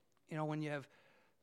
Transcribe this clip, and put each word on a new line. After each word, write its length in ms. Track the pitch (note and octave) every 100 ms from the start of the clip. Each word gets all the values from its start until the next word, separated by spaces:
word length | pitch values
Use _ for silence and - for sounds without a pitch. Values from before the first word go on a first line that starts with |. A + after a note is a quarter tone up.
| _ _ -
you 60 | D#3
know, 80 |
when 180 | D3+ D#3
you 100 | D3+
have 180 | D3 - - - - - _